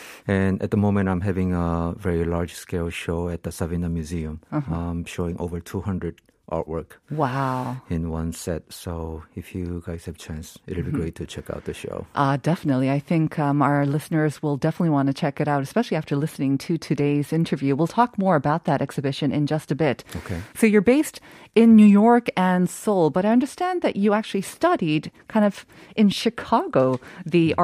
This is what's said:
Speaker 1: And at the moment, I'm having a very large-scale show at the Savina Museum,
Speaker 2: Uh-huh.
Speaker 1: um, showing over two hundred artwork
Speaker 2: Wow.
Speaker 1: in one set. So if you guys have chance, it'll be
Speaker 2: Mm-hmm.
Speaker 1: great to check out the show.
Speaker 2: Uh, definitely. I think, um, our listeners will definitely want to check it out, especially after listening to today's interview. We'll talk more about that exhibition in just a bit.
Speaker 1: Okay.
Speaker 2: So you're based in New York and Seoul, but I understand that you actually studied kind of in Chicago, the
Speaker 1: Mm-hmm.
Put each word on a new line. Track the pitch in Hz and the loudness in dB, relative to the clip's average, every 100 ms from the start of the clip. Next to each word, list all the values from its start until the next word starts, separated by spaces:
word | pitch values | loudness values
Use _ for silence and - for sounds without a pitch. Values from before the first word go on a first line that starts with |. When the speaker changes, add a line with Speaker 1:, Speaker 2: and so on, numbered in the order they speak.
| - - - | -20 -10 -2
Speaker 1:
And | 95 95 95 | 0 2 0
at | 104 | 0
the | 107 | 2
moment, | 104 101 95 | 2 2 0
I'm | 90 | 0
having | 98 92 92 | -2 -2 0
a | 87 85 85 85 - | 0 0 -2 -2 -4
very | 95 85 | -2 -2
large-scale | 82 85 85 - - 92 85 | 0 -2 -4 -8 -8 -6 -6
show | - - 85 87 | -6 -6 -4 -4
at | 85 | -6
the | 85 | -10
Savina | - 82 87 87 | -6 -4 -4 -4
Museum, | 82 76 85 78 78 - | -4 -6 -6 -6 -10 -8
Speaker 2:
Uh-huh. | 147 131 | -8 -6
Speaker 1:
um, | 85 85 85 85 | -6 -6 -6 -8
showing | - 87 85 | -6 -6 -6
over | 87 85 | -8 -8
two | - 98 | -8 -8
hundred | 101 90 85 - _ _ - | -6 -6 -6 -12 _ _ -8
artwork | 82 76 80 - - _ | -8 -6 -8 -10 -18 _
Speaker 2:
Wow. | 151 135 135 135 127 127 127 - | -4 -2 -2 -4 -4 -6 -10 -6
Speaker 1:
in | 82 82 | -6 -4
one | 80 82 | -4 -6
set. | 82 - 80 - | -6 -8 -8 -10
So | - 92 85 80 80 - | -14 -10 -8 -8 -12 -14
if | - - | -16 -12
you | 92 87 87 | -8 -8 -8
guys | 87 85 - | -8 -10 -12
have | 82 | -14
chance, | - 78 - - - | -12 -12 -14 -18 -10
it'll | 85 | -8
be | 69 | -4
Speaker 2:
Mm-hmm. | 143 | -4
Speaker 1:
great | 82 - | -6 -8
to | 78 | -12
check | - - | -12 -12
out | - | -10
the | - | -10
show. | - - 50 - | -10 -10 -12 -8
Speaker 2:
Uh, | - 139 139 | -2 0 0
definitely. | 160 175 151 131 135 | -2 -2 0 0 0
I | 143 | -2
think, | - 170 156 - | 0 0 0 0
um, | 143 147 | 0 2
our | 139 143 | 2 2
listeners | 143 147 - 160 151 - | 0 -2 -2 0 0 -2
will | 151 143 | -4 -2
definitely | 160 - 170 | -2 0 0
want | 143 139 | 2 0
to | |
check | 131 151 - | 0 -4 -2
it | 147 | 0
out, | 143 135 | 0 0
especially | 214 240 165 | -2 -2 -4
after | - | -2
listening | 139 156 - 139 139 - | -2 -2 -2 -2 -2 -2
to | 165 | -4
today's | - 156 147 147 143 | -2 0 2 0 0
interview. | 160 165 147 139 | -2 0 0 0
We'll | 135 165 | 0 0
talk | - 240 - | 2 0 0
more | 190 156 | 2 2
about | 147 160 - | 2 0 0
that | 139 | -2
exhibition | 156 - 135 - 147 | -2 -4 -4 -2 -2
in | 147 143 | 0 0
just | 156 - | -2 -4
a | |
bit. | 147 156 - - 80 | -2 0 -2 -6 -12
Speaker 1:
Okay. | - 87 104 | -8 -8 -10
Speaker 2:
So | - 226 | 0 4
you're | 208 202 | 6 6
based | 277 302 - - - - 214 | 4 2 -6 -20 -20 0 6
in | 226 | 10
New | 220 214 | 10 10
York | 202 226 240 240 - | 10 8 6 2 0
and | 185 180 180 | 2 2 0
Seoul, | - - 190 156 | -2 0 2 4
but | 180 | 4
I | 208 | 2
understand | 240 269 - 359 359 | 2 2 -2 -2 0
that | 254 - | -2 0
you | 208 | 2
actually | 208 214 196 - | 2 0 -4 -6
studied | - 330 339 165 156 - - - | -2 0 2 0 -2 -4 -14 -4
kind | 220 | 2
of | 208 - - - - - | 2 0 -12 -20 -10 2
in | 208 | 4
Chicago, | - 226 - - 233 370 - 131 127 - - 160 | 4 -2 -4 0 0 2 2 2 0 -6 -14 -2
the | 175 165 | 2 2
Speaker 1:
Mm-hmm. | - | 4